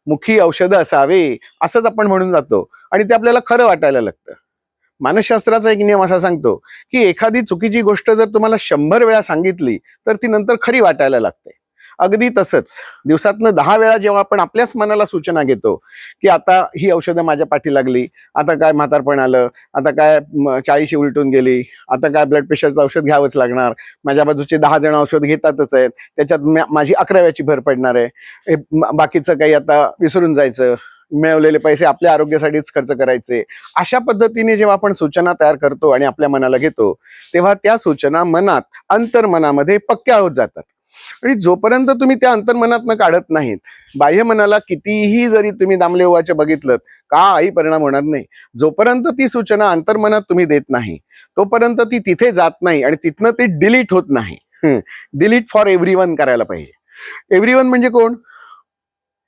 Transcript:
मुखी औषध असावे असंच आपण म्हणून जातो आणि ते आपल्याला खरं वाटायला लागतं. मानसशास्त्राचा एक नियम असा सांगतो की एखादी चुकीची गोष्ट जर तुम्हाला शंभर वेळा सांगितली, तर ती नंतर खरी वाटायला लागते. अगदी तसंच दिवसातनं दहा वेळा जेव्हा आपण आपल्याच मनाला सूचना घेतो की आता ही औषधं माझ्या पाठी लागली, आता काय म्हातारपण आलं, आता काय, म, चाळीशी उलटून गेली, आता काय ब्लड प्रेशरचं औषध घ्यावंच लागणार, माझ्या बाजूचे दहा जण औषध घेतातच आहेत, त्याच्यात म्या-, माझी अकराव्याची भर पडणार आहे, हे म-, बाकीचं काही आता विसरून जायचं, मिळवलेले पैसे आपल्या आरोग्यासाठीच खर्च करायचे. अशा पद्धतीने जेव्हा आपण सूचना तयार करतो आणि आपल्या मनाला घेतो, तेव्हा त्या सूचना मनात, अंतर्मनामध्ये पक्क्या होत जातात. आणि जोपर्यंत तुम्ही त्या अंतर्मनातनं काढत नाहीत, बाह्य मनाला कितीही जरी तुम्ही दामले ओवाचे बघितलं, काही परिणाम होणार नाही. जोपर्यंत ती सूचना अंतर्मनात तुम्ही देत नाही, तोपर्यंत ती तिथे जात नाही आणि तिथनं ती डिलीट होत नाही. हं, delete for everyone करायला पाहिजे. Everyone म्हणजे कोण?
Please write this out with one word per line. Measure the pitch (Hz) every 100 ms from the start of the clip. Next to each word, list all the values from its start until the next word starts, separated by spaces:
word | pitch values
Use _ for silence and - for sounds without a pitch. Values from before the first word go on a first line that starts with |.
| -
मुखी | 151 - 220
औषध | 170 - 185
असावे | 190 156 151 139 185 156 110 _ -
असंच | 170 233 226
आपण | 220 208
म्हणून | 190 185
जातो | 170 139 101 - _ _
आणि | 190
ते | 208
आपल्याला | 233 233 247 240
खरं | 240
वाटायला | 240 170 156 135
लागतं. | 107 - - - _ _ _ _ _ -
मानसशास्त्राचा | 135 190 208 226 - 226 220
एक | 214
नियम | 208 202
असा | 185 185
सांगतो | 180 165 127 95 - - _
की | 254
एखादी | 208 170 226 233
चुकीची | 220 180 220 226
गोष्ट | 214 202 -
जर | 220
तुम्हाला | 220 214 220 220
शंभर | - 147 151 214
वेळा | 233 220
सांगितली, | - 160 180 175 135 110
तर | - _ - 214
ती | 240
नंतर | 214 208 233
खरी | - 247
वाटायला | 196 139 139 127
लागते. | 101 - - - _ _ - -
अगदी | 185 214 247 247
तसंच | 185 156 - - - - 139
दिवसातनं | 156 208 208 220
दहा | 180 147 214
वेळा | 220 226
जेव्हा | 202 202
आपण | 196 202
आपल्याच | 170 220 240
मनाला | 240 214 214
सूचना | 208 165 151 165
घेतो | 139 120 110 90 _ - - -
की | 196
आता | 170 - 185
ही | 180 - 190
औषधं | 170 - 170
माझ्या | 165 147 156
पाठी | 147 156
लागली, | 139 131 123 123 _ _
आता | 147 151
काय | 156 156
म्हातारपण | 151 151 147 135 143
आलं, | 131 127 123 - _
आता | 139 139
काय, | 143 151 151 147
म, | 151 143 131 131
चाळीशी | 143 151 156
उलटून | 143 131 139
गेली, | 131 127 123 123 - -
आता | 131 151
काय | 151
ब्लड | 147 147 139
प्रेशरचं | 151 151 147
औषध | 143 165
घ्यावंच | 147 147 143 139
लागणार, | 123 127 123 110 - _
माझ्या | 143 139
बाजूचे | 147 143 143 160
दहा | 147 151
जण | 151
औषध | 151 147 151
घेतातच | 143 156 156 143 139
आहेत, | 131 127 - - -
त्याच्यात | 147 160
म्या-, | 147 160 -
माझी | 151 147
अकराव्याची | 185 180 190 175 151
भर | 143 139
पडणार | 135 127 131
आहे, | 120 117 - - - -
हे | 151
म-, | - 156 156
बाकीचं | 151 151 165 147 156
काही | 156
आता | 151 - 147 135 -
विसरून | 165 185 170
जायचं, | 147 135 117 123 120 - _ _
मिळवलेले | 147 156 156 156 151
पैसे | 156 147
आपल्या | 165 139 170
आरोग्यासाठीच | 151 151 151 151 151 143
खर्च | - 127
करायचे. | 131 131 127 - 120 104 - - -
अशा | - 254
पद्धतीने | 240 208 226 226 226 214
जेव्हा | 208
आपण | 196 208
सूचना | 190 156 180 175
तयार | 175 151 151
करतो | 143 135 156
आणि | 131
आपल्या | 139 - 147
मनाला | 139 131 127
घेतो, | 156 - 104 - _ - -
तेव्हा | 170 180
त्या | 196 202 226
सूचना | - 143 139 160
मनात, | 175 165 196 143 - - -
अंतर्मनामध्ये | 202 233 233 214 170 151 143 143 202
पक्क्या | - 226 - 226
होत | 185 131
जातात. | 113 - - _ _ - - -
आणि | 240
जोपर्यंत | 240 175 185 214 254 262
तुम्ही | 254 262 262
त्या | 254
अंतर्मनातनं | 226 220 240 233 233 233
काढत | 220 190 170 -
नाहीत, | 156 131 98 - - _ 139
बाह्य | 143 175
मनाला | 233 220 208 208
कितीही | - 165 202 214 208 226 240
जरी | 220 208
तुम्ही | 202 190 190
दामले | 170 180
ओवाचे | 180 175 165
बघितलं, | 156 151 156 135 120 - _ _
काही | 147 196 175 175
परिणाम | 170 156 160
होणार | 143 139
नाही. | 147 147 - _ _ 117
जोपर्यंत | 151 - 226 247 277
ती | 254 262
सूचना | 247 196 208 208
अंतर्मनात | 165 165 220 214 214
तुम्ही | 202 180
देत | 170 147 -
नाही, | 127 110 78 _ _ _ -
तोपर्यंत | 196 233 233 233
ती | 226 240
तिथे | 196 175 240
जात | 180 165 -
नाही | 180 156
आणि | 131 156
तिथनं | 170 147 220
ती | 233 247
डिलीट | 160 185 247 226
होत | 185 -
नाही. | 131 104 - _ _
हं, | 160 123 - - - 143
delete | 202 240 226 214
for | 208 185
everyone | 180 185 185 151
करायला | 139 120
पाहिजे. | 110 87 71 _ _ - - - - 190
Everyone | 220 254 254
म्हणजे | 254 247
कोण? | 240 226 240 _ - - - _ _ _ _ _ _